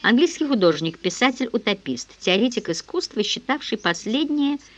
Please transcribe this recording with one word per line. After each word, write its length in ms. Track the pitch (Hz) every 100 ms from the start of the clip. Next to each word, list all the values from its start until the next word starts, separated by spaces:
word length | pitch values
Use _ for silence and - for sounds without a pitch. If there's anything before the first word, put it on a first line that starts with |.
Английский 460 | 202 240 339 - 302
художник, 500 | 247 180 151 160 -
писатель, 520 | 185 - 254 262 247
утопист, 680 | 233 208 196 - 123 - -
теоретик 500 | - 185 247 240 -
искусства, 520 | 165 - 359 - -
считавший 560 | 208 - - 285 - -
последнее 840 | 175 170 214 262 311 294 277 285 -